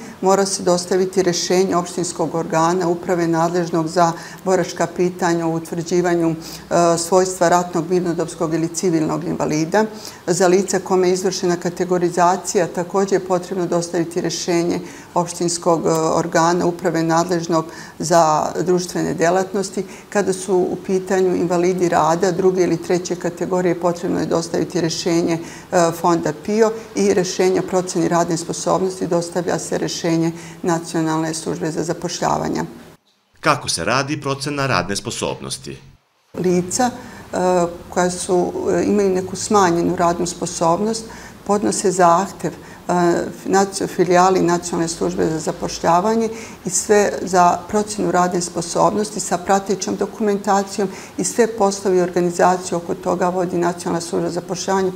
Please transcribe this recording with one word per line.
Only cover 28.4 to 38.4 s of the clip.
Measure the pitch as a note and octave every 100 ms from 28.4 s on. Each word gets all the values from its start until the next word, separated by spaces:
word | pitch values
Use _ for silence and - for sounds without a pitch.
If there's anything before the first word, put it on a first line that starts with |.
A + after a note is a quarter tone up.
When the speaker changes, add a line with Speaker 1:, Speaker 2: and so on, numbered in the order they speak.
| E3+ F3 F3 E3+ F#3 F3+ F#3
Speaker 1:
dostavlja | E3+ E3+ F#3 F3 E3+
se | - F3
rešenje | E3 - F3 E3 E3 E3 - -
Nacionalne | F#3 E3 E3 E3+ D#3+ D#3+ D#3+
službe | D#3 - E3 E3+
za | E3
zapošljavanje. | D#3+ E3+ F3 - D#3 D3+ D#3 D#3 E3 - - - _ _ _ _
Speaker 2:
Kako | D#3 C#3+ -
se | - E2+
radi | B2 C#3 D3+
procena | C3+ C3+ C#3+ C#3+ C3+
radne | G2+ F2 G2+
sposobnosti? | - - D2+ C2 C2+ - - C2+ - - _ _ _
Speaker 1:
Lica, | - F3+ F3+ F3+ - B3
e, | B3 - - - F#3 F#3 F3+ E3+ E3+ -
koja | - F3+
su, | F3+ - F3+